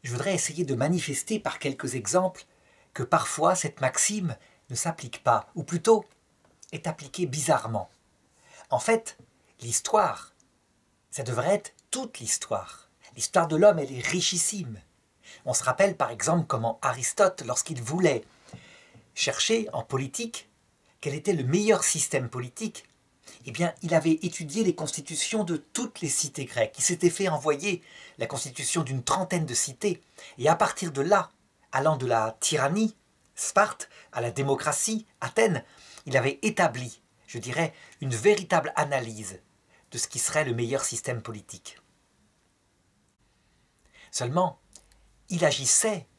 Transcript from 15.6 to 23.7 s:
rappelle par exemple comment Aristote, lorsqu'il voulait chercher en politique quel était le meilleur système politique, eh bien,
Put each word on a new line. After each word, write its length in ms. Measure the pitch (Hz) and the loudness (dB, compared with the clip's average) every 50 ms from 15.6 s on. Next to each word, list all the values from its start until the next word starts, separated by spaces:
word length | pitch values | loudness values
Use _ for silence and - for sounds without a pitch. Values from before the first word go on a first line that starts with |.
| - | 0
rappelle 340 | 131 127 - 196 196 - | 0 4 4 4 4 4
par 140 | - 139 120 | 0 -2 -2
exemple 340 | 117 104 - 156 165 170 156 | -2 -4 0 2 2 2 2
comment 320 | - 135 113 113 117 - - - | 0 -2 -2 0 -2 -4 0 -2
Aristote, 580 | 135 123 127 123 - - - 202 185 185 - 147 | -2 -2 0 -4 -4 2 4 4 4 4 -2 -6
lorsqu'il 360 | 123 127 - - - 160 123 | -4 -2 -2 -2 -4 -6 -6
voulait 420 | 117 117 147 180 185 160 135 110 - - _ _ _ - - - - - - - - - _ - _ _ _ | -4 -2 0 4 4 4 4 2 -4 -10 _ _ _ -20 -20 -20 -20 -20 -20 -20 -20 -20 _ -20 _ _ _
chercher 540 | - - - 131 - - - 220 226 220 - - | -4 -2 -2 0 -2 0 2 2 0 0 -2 -6
en 100 | 123 117 | -8 -6
politique 640 | _ - 131 135 131 - - 233 226 - - - _ _ _ _ _ _ _ _ _ _ _ | _ -4 -4 -4 -4 -6 -8 -8 -8 -10 -12 -16 _ _ _ _ _ _ _ _ _ _ _
quel 140 | - 151 135 | -6 -6 -6
était 180 | 151 - 202 190 | -2 0 0 0
le 100 | 156 127 | 2 2
meilleur 400 | 123 151 196 208 214 226 214 - | 2 2 2 4 4 4 4 4
système 460 | - - 156 - - - 135 127 117 | 0 0 0 -2 0 0 -2 -2 -2
politique, 560 | - 127 123 123 _ - 220 220 - - - _ _ _ _ _ _ _ _ - - - - | -6 -8 -10 -10 _ -8 -8 -8 -8 -12 -20 _ _ _ _ _ _ _ _ -20 -20 -16 -14
eh 60 | 135 | -12
bien, 220 | 113 127 175 170 | -4 -2 -2 -2